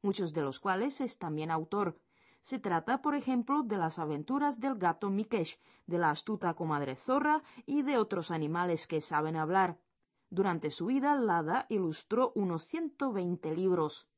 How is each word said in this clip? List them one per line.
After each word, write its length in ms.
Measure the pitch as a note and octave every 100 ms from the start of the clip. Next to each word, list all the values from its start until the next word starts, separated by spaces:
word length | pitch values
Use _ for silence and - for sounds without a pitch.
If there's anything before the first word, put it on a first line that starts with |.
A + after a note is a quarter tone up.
muchos 300 | G3+ G3 E3+
de 120 | D#3
los 180 | C#3+ C3
cuales 400 | G3+ F#3 C4+ C4+
es 160 | C4 -
también 340 | E3+ D3+ D#3+
autor. 480 | D#3+ D#3+ G3+ F#3+ - _ _ _ _
Se 180 | - B3+
trata, 420 | G3+ F3+ B3 B3+
por 140 | D4+
ejemplo, 480 | C#4+ - B3+ A#3 D4
de 140 | A#3+ G3+
las 220 | D#3+ F3
aventuras 600 | D#3 D3 - C4 C#4+ A#3
del 160 | C4+
gato 340 | A#3 - - G3+
Mikesh, 500 | G3 G#3+ A3+ D#3+ - _ - -
de 100 | F3
la 120 | E3
astuta 440 | D3 - G#3 F3+
comadre 420 | D#3+ D#3+ D3 C#3 C3
zorra 440 | - C4+ D4 D4+ - -
y 180 | - C#4+
de 140 | C#4 C4
otros 340 | G#3+ F#3+ D#3+
animales 540 | E3 D3+ E3+ F3+ D#3+
que 140 | - D#3+
saben 380 | - D3+ D#3 E3
hablar. 420 | D#3 F#3+ F3+ - _ _ _ _ _
Durante 400 | F3+ F#3+ E3 D3+
su 180 | - F3
vida, 280 | C4+ C#4
Lada 500 | C#4+ A3 E3+ D#3 A#3 -
ilustró 640 | G#3+ F3 D#3 - A3+ B3+
unos 300 | G#3+ F#3+ E3
ciento 480 | - E4 D#4+ - C4+
veinte 420 | G3+ F3+ F3 D#3+
libros. 540 | D#3+ F#3 F3+ D#3 - -